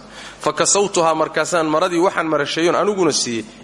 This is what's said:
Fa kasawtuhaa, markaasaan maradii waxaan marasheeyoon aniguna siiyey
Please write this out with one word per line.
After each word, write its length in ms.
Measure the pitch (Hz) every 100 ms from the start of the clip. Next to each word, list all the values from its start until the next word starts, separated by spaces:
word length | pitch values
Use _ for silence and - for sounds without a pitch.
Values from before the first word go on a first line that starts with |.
| - - - -
Fa 120 | 151
kasawtuhaa, 600 | 151 165 196 196 180 165 160
markaasaan 500 | 151 165 151 175 160
maradii 340 | 156 185 170
waxaan 280 | 190 190 160
marasheeyoon 480 | 151 139 - 170 143
aniguna 360 | 190 196 165
siiyey 340 | 131 127 117 110 -